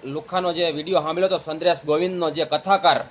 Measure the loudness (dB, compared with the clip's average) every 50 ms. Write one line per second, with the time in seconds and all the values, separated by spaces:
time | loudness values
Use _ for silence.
0 | -10 -8 -10 -10 -8 -4 -4 -2 0 0 0 0 -2 -2 -2 -4 -4 0 0 0
1 | 0 0 -2 0 0 0 0 -2 -4 -6 -8 0 0 0 0 0 0 0 0 2
2 | 2 0 -2 -2 -2 -2 -2 -2 -2 0 -2 -2 2 2 0 4 4 4 4 2
3 | 0 -8